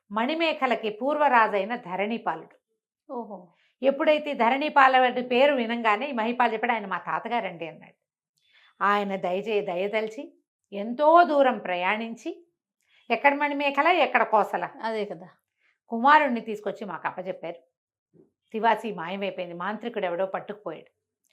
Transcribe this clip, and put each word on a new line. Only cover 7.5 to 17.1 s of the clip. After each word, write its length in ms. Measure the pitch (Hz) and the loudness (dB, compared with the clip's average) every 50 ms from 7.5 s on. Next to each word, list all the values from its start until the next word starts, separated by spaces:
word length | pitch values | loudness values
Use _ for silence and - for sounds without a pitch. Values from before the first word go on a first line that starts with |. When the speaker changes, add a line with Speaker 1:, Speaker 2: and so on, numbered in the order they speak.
| 170 160 165 156 | -8 -10 -12 -12
Speaker 1:
అన్నాడు. 280 | 156 - - - _ _ _ _ _ _ _ _ _ _ _ _ _ _ _ _ _ - 185 | -14 -16 -20 -20 _ _ _ _ _ _ _ _ _ _ _ _ _ _ _ _ _ -4 0
ఆయన 320 | 196 202 208 202 196 196 | 0 0 0 0 -2 -4
దయచే-, 500 | 190 165 180 180 190 - 220 214 202 - | -4 -4 -4 -4 -4 -4 -2 -2 -2 -2
దయదలిచి 580 | 196 170 175 190 202 214 220 214 214 - - 302 339 - _ _ _ _ _ _ _ 202 | -2 -4 -4 -4 -2 -2 -4 -4 -6 -8 -12 -16 -16 -18 _ _ _ _ _ _ _ -10
ఎంతో 520 | 202 202 233 247 247 294 302 330 339 349 | -10 -8 -8 -4 2 6 8 8 8 8
దూరం 340 | 269 302 285 269 254 240 208 | 6 6 4 4 4 2 0
ప్రయాణించి, 880 | - 185 180 175 180 185 208 214 226 226 233 240 - 330 381 - - _ _ _ _ _ _ _ _ _ _ _ _ - | -2 -4 -4 -2 0 0 0 -2 -4 -8 -10 -10 -10 -12 -12 -12 -16 _ _ _ _ _ _ _ _ _ _ _ _ -4
ఎక్కడ 240 | 233 226 - 277 277 | -2 2 2 2 2
మణిమేఖల, 520 | 285 294 285 285 277 285 285 277 285 285 330 | 2 0 -2 -2 -2 -2 0 0 2 2 4
ఎక్కడ 340 | 370 339 277 247 - 233 226 | 4 4 2 4 4 4 4
కోసల, 420 | - - 214 190 202 - 185 175 160 - - 214 | 6 4 4 2 2 0 -4 -6 -6 -8 -8 -6
Speaker 2:
అదే 220 | 226 220 220 208 | -6 -4 -4 -4
కదా, 240 | 208 180 165 185 165 - _ _ _ _ _ _ _ _ _ _ _ | -6 -8 -12 -16 -20 -20 _ _ _ _ _ _ _ _ _ _ _
Speaker 1:
కుమారుణ్ణి 520 | 233 226 233 277 294 311 302 269 240 226 | -4 0 4 6 6 6 6 4 0 -4
తీసుకొచ్చి 460 | - 233 214 - - - - - 220 | -6 -6 -10 -8 -6 -8 -8 -8 -8
మాకు 200 | 190 170 151 - | -10 -8 -6 -6
అప్పచెప్పారు. 540 | 151 | -6